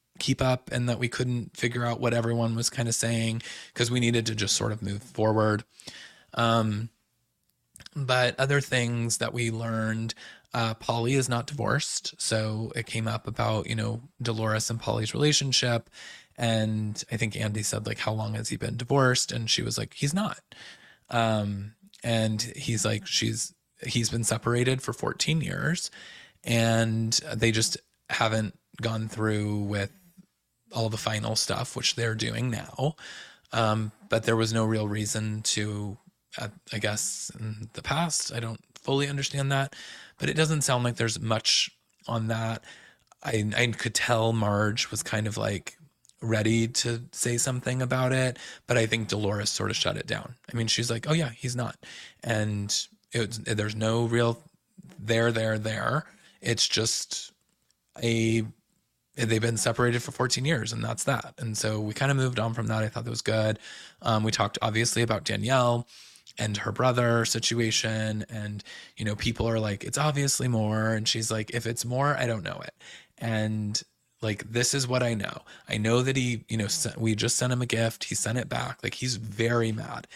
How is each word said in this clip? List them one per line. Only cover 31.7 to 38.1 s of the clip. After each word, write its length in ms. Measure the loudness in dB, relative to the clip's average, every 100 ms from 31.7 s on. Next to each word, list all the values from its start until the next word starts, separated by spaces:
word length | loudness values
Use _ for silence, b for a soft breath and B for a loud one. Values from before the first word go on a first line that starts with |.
| -2
which 200 | -2 0
they're 200 | -2 0
doing 340 | -2 -2 -2
now." 460 | -2 -6 -2 -2 -2 B B B B B
Um, 400 | 0 2 2 -2 -6 -2
but 160 | 0
there 140 | 4 4
was 160 | 4
no 100 | 2
real 240 | 2 2 0
reason 540 | -2 -2 -2 -2 -2
to, 560 | -2 -2 -2 -4 -6 -8 _ _ _ -10
uh, 100 | -10 -10 -10
I 80 | -4
guess, 520 | -2 -2 -4 -6 -10 -8
in 320 | -8 -8 -12
the 80 | -8
past. 500 | -2 0 2